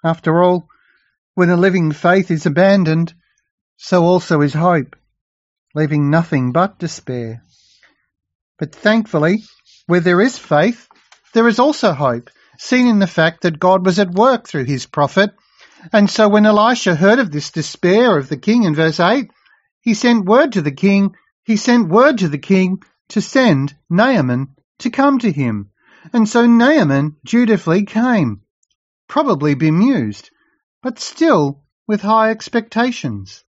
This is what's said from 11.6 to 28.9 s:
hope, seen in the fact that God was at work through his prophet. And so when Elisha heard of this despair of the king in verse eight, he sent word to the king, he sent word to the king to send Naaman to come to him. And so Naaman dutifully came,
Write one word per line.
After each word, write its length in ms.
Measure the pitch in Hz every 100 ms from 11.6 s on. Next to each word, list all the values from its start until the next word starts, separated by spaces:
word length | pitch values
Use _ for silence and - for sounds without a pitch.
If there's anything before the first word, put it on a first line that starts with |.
| 277 294 214
hope, 360 | 139 139 120 - _ _ _
seen 300 | - 254 247
in 120 | 214
the 80 | 190
fact 340 | - 165 165
that 180 | 180 156
God 260 | 185 190 185
was 140 | 180
at 120 | 196
work 360 | 175 247 240 -
through 180 | 156 127
his 200 | 135 -
prophet. 460 | - 139 - 202 _ _ _ _ _ 170
And 180 | 220 202
so 200 | - 214
when 160 | 208 214
Elisha 500 | 208 220 240 196 160
heard 240 | 196 240
of 120 | 220
this 200 | 147 -
despair 640 | 165 147 - 175 202 247 170
of 120 | 135
the 80 | 143
king 260 | - 233
in 120 | 196 147
verse 240 | 160 156
eight, 320 | 175 254 233 _ _ _ _ _
he 120 | 240
sent 320 | 214 247 233 185
word 280 | 233 302
to 80 | 208
the 100 | 147
king, 440 | 135 196 196 196 _ _ _
he 120 | - 214
sent 340 | - 240 185
word 300 | 196 277 247
to 80 | 180
the 100 | 143
king 460 | - 190 185 190 _ _ _
to 120 | 220
send 540 | 208 269 254 139 135 - _
Naaman 600 | 175 240 240 127 123 135 _ _ _
to 120 | 247
come 260 | 233 277 277
to 120 | 226
him. 400 | 147 127 107 101 _ _ _ -
And 160 | 240 214
so 160 | 240 233
Naaman 680 | 233 247 311 160 139 151 147 -
dutifully 600 | 233 233 202 - 180 196
came, 560 | 214 247 226 131 101 _ _ _ _ _